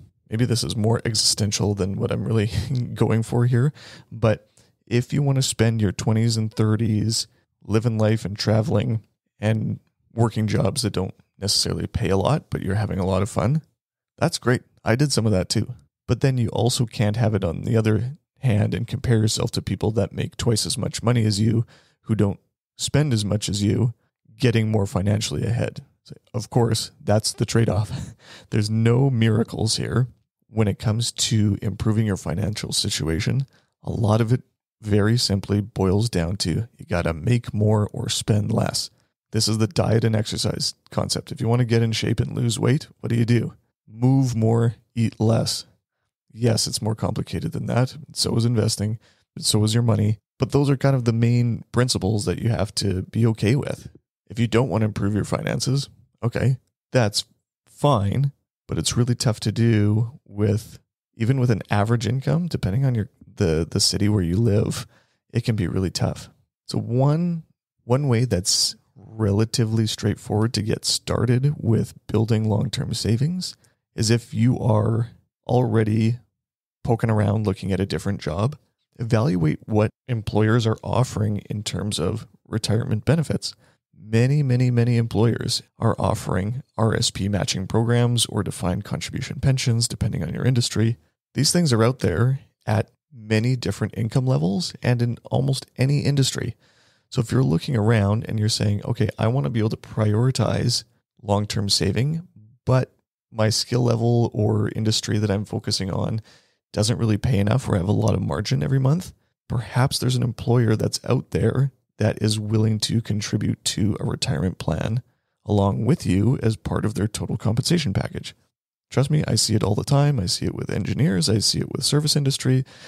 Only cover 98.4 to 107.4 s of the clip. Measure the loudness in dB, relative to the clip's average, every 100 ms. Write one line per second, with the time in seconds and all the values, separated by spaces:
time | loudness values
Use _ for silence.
98.4 | 0 2 0 0 -2 -2 -2 0 0 0
99.4 | 0 0 0 -2 -6 -2 2 2 2 2
100.4 | 0 0 0 -2 -6 _ _ _ -2 0
101.4 | 0 -4 -2 0 0 0 -2 -4 -10 -20
102.4 | -20 _ 0 0 0 _ _ _ _ -2
103.4 | 0 0 -2 0 2 2 2 2 2 0
104.4 | 0 0 0 -2 -2 -2 0 0 0 0
105.4 | -2 -6 -4 -4 -4 -2 -2 -4 -8 -18
106.4 | _ _ _ -2 0 0 0 0 2 2